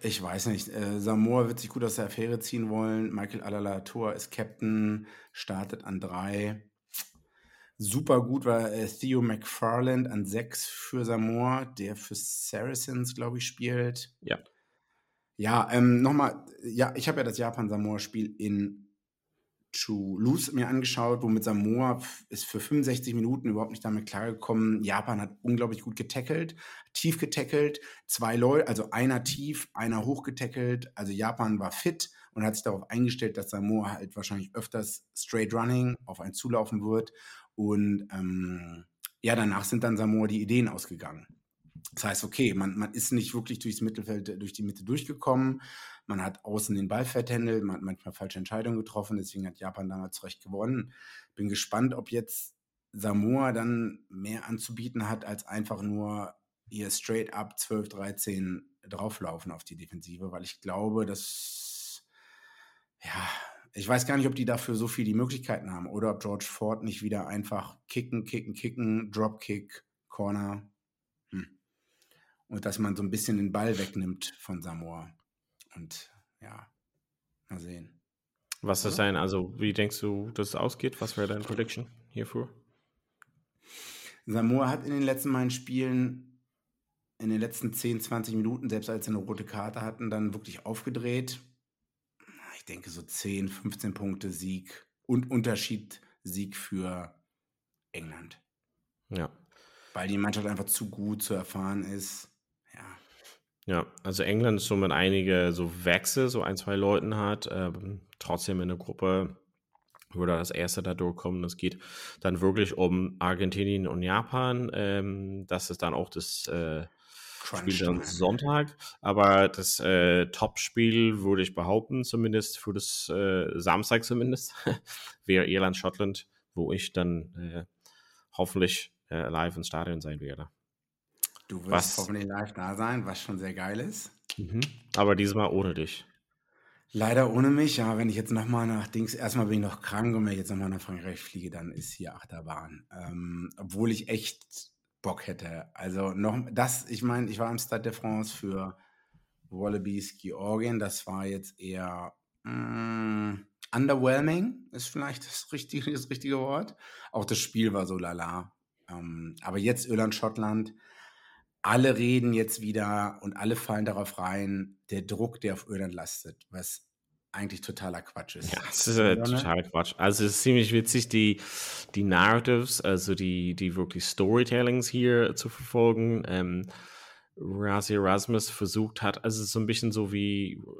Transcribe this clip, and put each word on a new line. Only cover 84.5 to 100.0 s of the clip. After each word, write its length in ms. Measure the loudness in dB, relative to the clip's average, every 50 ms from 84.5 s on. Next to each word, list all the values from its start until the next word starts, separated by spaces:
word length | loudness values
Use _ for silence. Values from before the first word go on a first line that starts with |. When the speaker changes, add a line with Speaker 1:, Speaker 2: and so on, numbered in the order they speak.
| 4 4 4 4
Speaker 1:
hat 160 | 2 0 -2
in 60 | -2 0
den 100 | 2 2
letzten 280 | 2 2 0 0 0 2
beiden 160 | 2 2 0
Spielen, 920 | 0 -4 -6 -4 -2 0 0 2 2 2 2 2 0 -6 -12 -20 -20 _ _ _ _ _ _ _ _ _ _ _ _ _ _ _ _ -6
in 100 | -2 0
den 120 | 0 0
letzten 340 | 0 -2 -4 -4 -4 -4 -4
zehn, 260 | -2 -2 -2 -2 -2
zwanzig 360 | -4 -4 -4 -4 -2 -2 0
Minuten, 340 | 0 0 0 0 -2 -2 -2
selbst 180 | -2 -2 -2 -4
als 160 | -6 -4 -4
sie 60 | -2
eine 80 | -4 -4
rote 260 | -4 -4 -6 -8 -8
Karte 380 | -8 -8 -6 -6 -6 -6 -6 -8
hatten, 260 | -8 -8 -6 -6 -4
dann 240 | -2 -2 -2 -2 -2
wirklich 320 | -6 -10 -12 -14 -12 -8
aufgedreht. 760 | -8 -8 -6 -6 -6 -4 -4 -2 0 0 0 -2 -4 -8 -12 -14 _ _ _ _ _ _ _ _ _ _ _ _ _ _ _ _ -20 -20 -20 -20 -20 -20
Ich 80 | -18 -16
denke 260 | -16 -16 -14 -14 -12
so 120 | -12 -12 -12
zehn, 460 | -8 -8 -6 -4 -2 -2 -2 -2 -4
fünfzehn 460 | -4 -6 -6 -6 -6 -4 -4 -4 -4
Punkte 360 | -2 -2 -4 -4 -4 -4 -6
Sieg 580 | -6 -4 -4 -4 -4 -6 -6 -10 -18 -20 -20 _ _ _ _
und 280 | 2 2 2 2 2
Unterschied 720 | 2 2 2 2 0 0 -2 -2 -4 -6 -6 -10 -18 -20 _ _ _ _ -10
Sieg 320 | -8 -6 -6 -6 -6 -8
für 580 | -10 -10 -6 -4 -4 -4 -4 -4 -6 -8 -12 -16 _ _ _ _ _ _ _ _ _ _ _ _ _ _ _ -14
England. 480 | -14 -12 -14 -14 -16 -18 -20 -20 -20 _ _ _ _ _ _ _ _ _ _ _ _ _ -8
Speaker 2:
Ja. 220 | -6 -4 -4 -6 -8 -12 _ _ _ -20 -20 -20 -20 -20 -20 -12 -8
Speaker 1:
Weil 160 | -6